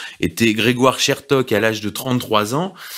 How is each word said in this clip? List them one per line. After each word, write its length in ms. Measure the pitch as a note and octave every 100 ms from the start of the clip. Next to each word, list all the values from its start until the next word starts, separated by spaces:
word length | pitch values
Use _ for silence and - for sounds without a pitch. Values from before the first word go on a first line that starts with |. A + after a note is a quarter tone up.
| - -
était 340 | F2+ - A2+
Grégoire 460 | G#2+ A2 B2 C3 B2
Chertok 540 | - C#3 - C#3 B2+
à 80 | G#2
l'âge 200 | A2 G#2+
de 100 | G#2
trente-trois 680 | - C3 B2 A#2 G#2+ G#2 C3
ans, 180 | F#3 - -